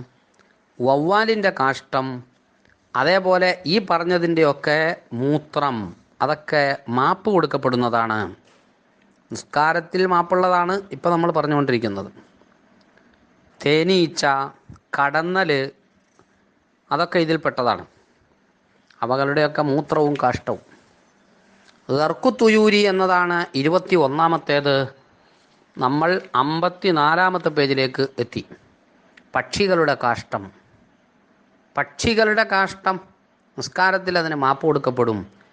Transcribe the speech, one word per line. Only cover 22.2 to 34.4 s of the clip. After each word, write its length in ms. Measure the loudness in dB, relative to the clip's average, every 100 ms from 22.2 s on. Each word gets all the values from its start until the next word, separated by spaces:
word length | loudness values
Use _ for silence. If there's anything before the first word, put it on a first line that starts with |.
| 0
തുയൂരി 500 | 4 4 6 6 4 2
എന്നതാണ് 520 | 2 2 2 2 0 -2
ഇരുപത്തി 420 | -2 0 0 2 2
ഒന്നാമത്തേത്. 800 | 2 2 0 0 0 0 2 0 -2 -8 _ _ _ _ _ _ _ -4
നമ്മൾ 340 | -2 0 0 -2 -2
അമ്പത്തിനാലാമത്തെ 1160 | -2 -2 -2 -4 -2 0 2 2 2 0 0 -2
പേജിലേക്ക് 540 | 0 0 0 -2 -2 -4 -4
എത്തി. 240 | -8 -8 -12 -20 _ _ _ _ _ -20 _
പക്ഷികളുടെ 640 | -6 -4 -2 0 2 2
കാഷ്ടം, 500 | 0 -2 -4 -6 -10 -10 -20 _ _ _ _ _ _ _ _ _ _ _ -6
പക്ഷികളുടെ 680 | -6 -4 -2 2 2 2
കാഷ്ടം 520 | 0 0 -2 -4 -4 -4 -8 _ _ _ _ -14
നിസ്കാരത്തിൽ 580 | -8 0 0 0 -2 -2
അതിന് 180 | -2
മാപ്പ് 280 | 0